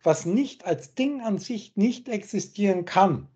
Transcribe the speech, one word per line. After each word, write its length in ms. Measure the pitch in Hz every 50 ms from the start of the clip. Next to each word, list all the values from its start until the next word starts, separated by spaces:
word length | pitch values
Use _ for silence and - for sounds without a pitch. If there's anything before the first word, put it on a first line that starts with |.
| _
was 240 | 170 156 151 -
nicht 360 | 165 190 247 285 - - _ -
als 300 | 190 165 - - - _
Ding 280 | - 262 285 285 269
an 180 | 233 226 202 185
sich 360 | - - 247 202 - - _
nicht 320 | 208 202 247 233 - -
existieren 760 | - 233 208 202 - - 196 - - _ - 202 196 185 180 175
kann. 420 | - - 185 196 196 147 - - - _